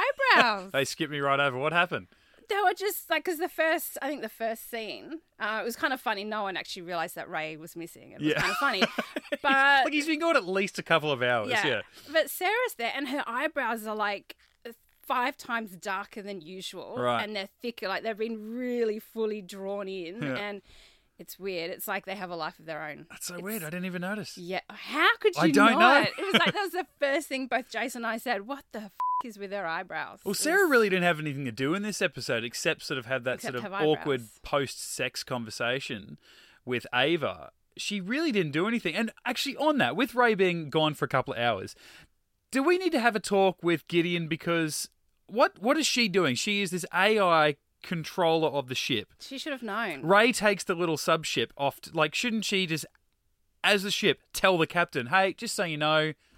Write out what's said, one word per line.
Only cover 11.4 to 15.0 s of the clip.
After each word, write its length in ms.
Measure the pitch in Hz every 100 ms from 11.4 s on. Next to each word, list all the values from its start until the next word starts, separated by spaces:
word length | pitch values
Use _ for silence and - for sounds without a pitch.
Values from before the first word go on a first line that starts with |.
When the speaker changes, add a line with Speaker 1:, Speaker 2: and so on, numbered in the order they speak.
| 107
Speaker 1:
Yeah. 180 | 226 175
Speaker 2:
yeah. 140 | 107 - - -
Speaker 1:
But 160 | 311 -
Sarah's 460 | - 370 453 508 -
there, 160 | 233 269
and 140 | 277
her 160 | 285 -
eyebrows 580 | 240 311 294 233 233 214
are, 100 | 214
like, 420 | 208 202 - - _ _ 240 226 _ _